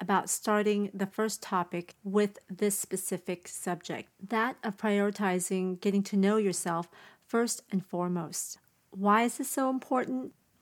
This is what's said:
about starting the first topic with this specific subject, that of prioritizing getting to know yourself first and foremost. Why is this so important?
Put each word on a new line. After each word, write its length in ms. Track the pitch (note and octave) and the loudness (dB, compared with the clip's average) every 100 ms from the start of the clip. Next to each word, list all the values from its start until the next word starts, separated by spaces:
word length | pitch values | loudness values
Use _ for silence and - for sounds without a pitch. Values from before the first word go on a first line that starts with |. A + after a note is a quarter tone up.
about 280 | F3+ F#3+ - | 2 2 2
starting 640 | - - G#3 G#3 G3+ G3+ | -2 2 2 4 2 0
the 140 | G3 G3 | -2 -4
first 340 | - A3 - | -2 -2 -4
topic 540 | - F#3 F3 F3 F3 - | -4 -2 -2 -4 -8 -12
with 360 | G3 G3+ G#3 G3+ - | -2 2 2 -2 -14
this 260 | F3+ G#3 G3+ | -2 -2 -2
specific 680 | - F#3+ - F3+ - F3 - | -4 -6 -4 -6 -6 -8 -8
subject, 640 | - - E3+ - D3 - _ | -8 -6 -6 -6 -10 -10 _
that 360 | G3 A3+ A#3 - | -4 0 0 -2
of 120 | A3 G3 | -8 -2
prioritizing 1040 | A3 G3+ G3+ G3+ G3+ F3+ F3+ F#3+ F#3 F3+ | 0 2 2 2 0 0 0 -2 -2 -2
getting 220 | G#3 G3+ | 0 0
to 120 | G3 G3+ | 2 4
know 220 | G3 G#3+ | 4 4
yourself 500 | G3+ F3 F3+ E3+ F3 - - _ | 2 0 -2 -2 -4 -12 -20 _
first 380 | _ A#3 A#3 - - | _ 0 0 -2 -2
and 160 | F#3+ - | -4 -2
foremost. 720 | F3 F3 F3 D#3+ - - - _ _ _ | -2 0 -2 -4 -8 -8 -12 _ _ _
Why 320 | F#3+ G3+ G#3+ | 0 4 6
is 160 | A#3+ - | 4 0
this 100 | C4 | -4
so 220 | - C4 | 0 0
important? 600 | C4 - B3+ - B3+ C4 - _ _ | 0 0 0 0 -4 -6 -14 _ _